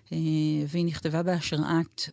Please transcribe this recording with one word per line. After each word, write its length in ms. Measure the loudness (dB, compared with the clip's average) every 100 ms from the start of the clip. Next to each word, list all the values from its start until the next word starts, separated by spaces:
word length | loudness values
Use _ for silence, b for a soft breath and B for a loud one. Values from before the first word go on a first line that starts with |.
| -8
אה, 40 | -2 0 2 2 0 0
והיא 180 | 0 0
נכתבה 380 | -2 -2 0
בהשראת 760 | 0 0 0 -2 2 2 0 -4 -10